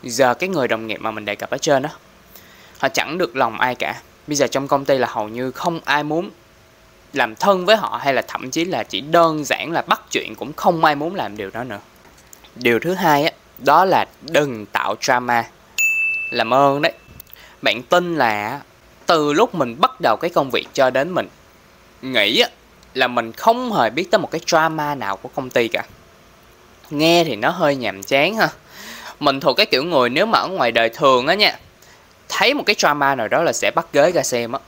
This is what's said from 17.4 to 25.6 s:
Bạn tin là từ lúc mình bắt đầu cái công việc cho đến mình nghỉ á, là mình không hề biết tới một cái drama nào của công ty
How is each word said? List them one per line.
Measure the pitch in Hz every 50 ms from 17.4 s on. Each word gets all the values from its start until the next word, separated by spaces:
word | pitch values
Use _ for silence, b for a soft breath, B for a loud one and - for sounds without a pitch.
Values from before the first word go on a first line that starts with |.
| B B B B
Bạn | - 117 104 113 131
tin | _ 180 180 180 175 170
là | 156 127 113 107 104 104 110 131 143 - _ _ _ _ _ - - -
từ | - 175 160 151 147 147
lúc | 165 226 240 -
mình | 170 135 120 113 135
bắt | 196 262 - -
đầu | 165 123 110 -
cái | - 180
công | - 175 143 131
việc | 117 98 - - -
cho | - 135 127
đến | 123 131 139 175 185
mình | 139 104 92 - _ _ _ _ _ _ _ _ _ _ _ _ _
nghỉ | - 131 131 117 101 104 123 202
á, | 240 - - _ _ _ _ _ - _ _
là | 127 131
mình | 123 123 120 117 113
không | 113 - - 226 233 247 254 240 208
hề | 165 120 110
biết | 120 - - -
tới | - 208
một | 165 -
cái | - 165 -
drama | - 170 160 160 165 160 156 151 147 147
nào | 135 110 98 98
của | 95 - 131 -
công | - 131 127
ty | - 131